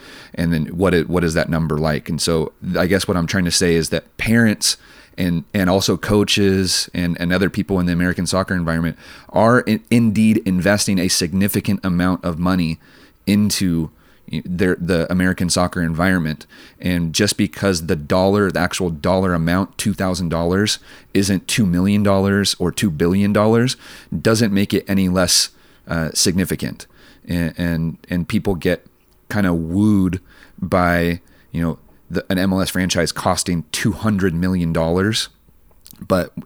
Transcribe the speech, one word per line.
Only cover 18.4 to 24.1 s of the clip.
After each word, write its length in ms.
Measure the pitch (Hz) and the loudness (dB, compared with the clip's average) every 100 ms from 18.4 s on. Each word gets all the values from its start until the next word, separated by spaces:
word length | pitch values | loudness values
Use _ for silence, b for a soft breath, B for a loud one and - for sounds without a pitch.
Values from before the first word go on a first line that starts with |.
| 95 | 2
the 80 | 80 | 0
actual 320 | 90 - 90 | -2 -2 -4
dollar 420 | 76 90 95 95 | -2 0 2 2
amount, 440 | 87 82 92 98 - | 0 0 0 -2 -4
two 160 | 107 | -4
thousand 360 | 95 95 90 85 | -2 -2 -2 -2
dollars, 500 | 82 85 95 107 - B B B | -2 0 0 0 -4 B B B
isn't 320 | 98 98 95 - | -2 0 -2 -2
two 180 | - | 0
million 380 | 98 87 98 104 | 2 2 2 2
dollars 540 | 101 98 98 101 98 - | 2 2 2 0 0 -2
or 140 | 87 | -4
two 180 | - 104 | -2 -2
billion 420 | 76 85 98 101 | 0 0 2 2
dollars, 440 | 104 110 117 127 - B B B | 2 2 2 0 -4 B B B